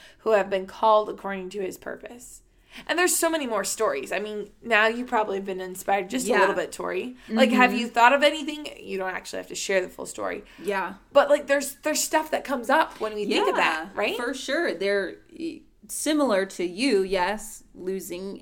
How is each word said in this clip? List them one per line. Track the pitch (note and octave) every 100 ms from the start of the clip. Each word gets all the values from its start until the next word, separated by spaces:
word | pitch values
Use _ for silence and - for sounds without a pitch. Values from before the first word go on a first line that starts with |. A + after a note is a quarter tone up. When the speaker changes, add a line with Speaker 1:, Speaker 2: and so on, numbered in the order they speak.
| - -
Speaker 1:
who | A3
have | G#3 G3
been | G3 F#3+
called | - A3 G#3+ G#3+
according | G3 G3 F#3+ F#3
to | G#3
his | F#3 -
purpose. | - - - B3 - - _ _ _ - -
And | D#4
there's | F4+ -
so | E4
many | D#4+ B3+
more | G#3+ F#3+
stories. | - G#3+ C#3 D#3+
I | F#3+
mean, | G#3 G#3+ G3+ -
now | A#3 G#3+ A3
you've | A#3 B3+
probably | A3+ G#3 G3
been | G3 F#3
inspired | F#3 F#3 - G3 F#3+
just | B3+ B3+
a |
Speaker 2:
Yeah. | G#3
Speaker 1:
little | G3 F3+
bit, | D#3
Tori. | - F3 F3+ B3 - -
Like, | A3 B3+
have | B3+ B3+
Speaker 2:
Mm-hmm. | A#3
Speaker 1:
you | A3+
thought | A#3 A#3
of | C#4
anything? | D4 D#4 D4+ D4+ D4 -
You | G3 F#3+
don't | F#3
actually | F3+ F#3 F#3
have | F3+
to | F3+
share | - F#3+
the | F3
full | - -
story. | - F#2+ F2 - -
Speaker 2:
Yeah. | G3+ G3 F3+ F#3+ _
Speaker 1:
But, | C#4 C4+
like, | D4 B3+
there's, | C#4 C#4 -
there's | D4+ D4
stuff | - D#4+ D#4
that | - -
comes | C4 A3+
up | D4 - -
when | G#3+
we | G#3+ G3+
think | - G#4
of | -
that, | E3 D#3+ F3+
Speaker 2:
Yeah, | -
Speaker 1:
right? | A3 A4+
Speaker 2:
for | A#3+
sure. | C4+ - D4 D#4
They're, | E3+ G3 G3+ F3+ - _
e-, | - E3 - - _ -
similar | - C#4+ D4+ C4+ G3 F#3+
to | -
you, | F3+ F3+ C4+ G3
yes, | F#3 F#3+ F3+ G#3+ - - - -
losing | F3+ F#3+ F#3+ F3 G3 F#3+